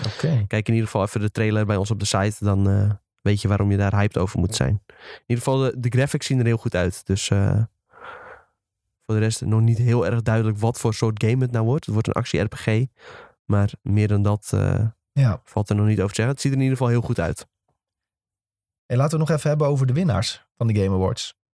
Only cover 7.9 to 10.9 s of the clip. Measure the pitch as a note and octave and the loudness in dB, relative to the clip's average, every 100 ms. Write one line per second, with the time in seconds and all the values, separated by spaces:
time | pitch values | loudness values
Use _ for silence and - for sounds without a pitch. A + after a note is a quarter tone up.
7.9 | - - - - - _ _ _ _ _ | -20 -18 -18 -20 -20 _ _ _ _ _
8.9 | _ - G#2+ A2 A2 - A2 A2+ A2+ A#2+ | _ -4 0 0 -2 0 2 4 2 2
9.9 | A#2+ F2+ A2+ A2 A2 A2 G#2 A2+ B2 A2+ | 2 2 0 0 0 0 0 0 0 -2